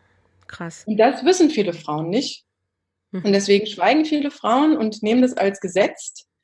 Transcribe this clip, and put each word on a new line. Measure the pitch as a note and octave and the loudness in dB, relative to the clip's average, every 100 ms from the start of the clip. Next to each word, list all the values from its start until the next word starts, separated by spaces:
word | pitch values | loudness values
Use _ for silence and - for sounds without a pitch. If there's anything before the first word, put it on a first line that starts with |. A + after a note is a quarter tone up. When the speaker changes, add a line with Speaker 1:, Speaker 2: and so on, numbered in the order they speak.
| _ _ _ _ - | _ _ _ _ -20
Speaker 1:
Krass. | - E3+ - - | -14 -14 -14 -6
Speaker 2:
Und | G#3+ | 2
das | A3+ C#4 | 2 2
wissen | C4+ F#4 D4+ | 0 4 2
viele | - F3+ | 2 -2
Frauen | E3+ - D3+ D#3+ | -4 -8 -6 -2
nicht. | G#3 - - _ _ _ _ _ _ _ | -2 -4 -10 _ _ _ _ _ _ _
Speaker 1:
Mhm. | F#3+ | -6
Speaker 2:
Und | G3+ | 0
deswegen | G3 G3 G3+ G#3 | 0 4 2 2
schweigen | - F#3 D4 | 0 2 2
viele | D#4 D4 C#4+ | 0 -2 -4
Frauen | - - B3+ D#4 D#4 | -6 0 2 2 2
und | A3 G#3+ | -2 -4
nehmen | G#3+ A#3+ | 0 2
das | B3+ - | 2 2
als | G3 G3+ | -2 -2
gesetzt. | F#3 F#3 G#3 - - - _ _ | -4 0 0 -2 -18 -20 _ _